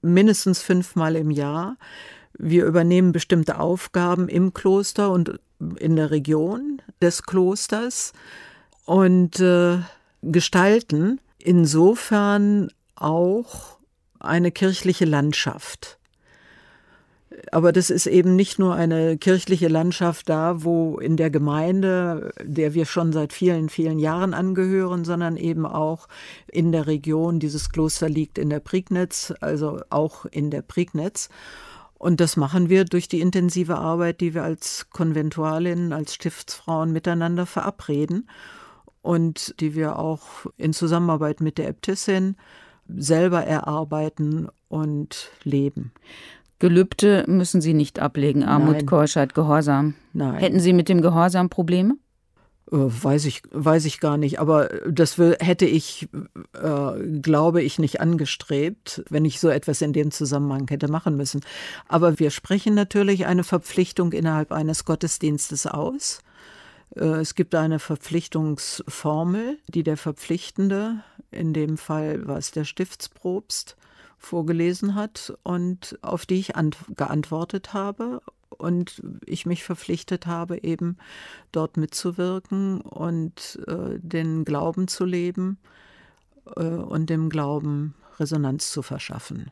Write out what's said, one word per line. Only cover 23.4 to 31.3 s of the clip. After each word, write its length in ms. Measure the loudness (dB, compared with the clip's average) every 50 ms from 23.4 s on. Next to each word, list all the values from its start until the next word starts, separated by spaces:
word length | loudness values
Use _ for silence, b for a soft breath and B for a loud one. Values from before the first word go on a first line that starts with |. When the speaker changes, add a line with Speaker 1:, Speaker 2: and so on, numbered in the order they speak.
| 2 2 2 2 -2 -4
Speaker 1:
vielen 300 | -2 -2 -2 0 0 0
Jahren 340 | 0 0 0 0 -2 -2 -2
angehören, 720 | -2 -2 -2 0 0 0 2 2 0 0 0 -2 -4 -2
sondern 320 | -2 -2 -2 -2 -2 -2
eben 280 | -2 -2 -2 -2 -2 -4
auch 420 | -4 -2 -2 -2 -2 -4 -6 -10 _ B B B B B B B
in 240 | B -2 0 2 2
der 160 | 2 0 0
Region. 520 | 0 -2 -2 -2 -2 0 0 0 0 0 -2
Dieses 300 | -2 -2 -4 -4 -6 -4
Kloster 400 | -2 0 -2 -2 0 -2 -2 -2
liegt 280 | -2 -2 -4 -4 -4
in 120 | -4 -2 -2
der 100 | -2 -2
Prignitz, 760 | -4 -4 -4 -4 -2 0 0 0 0 -2 -4 -8 -8 -8 -10 -6
also 400 | -4 -4 -2 -2 -2 -4 -6 -8 -10 _
auch 360 | -2 -2 -2 -2 -4 -10 -16
in 240 | -10 -6 -4 -4 -2
der 120 | -4 -6
Prignitz. 680 | -8 _ -4 -4 -4 -2 -4 -4 -4 -4 _ -8 -12 -12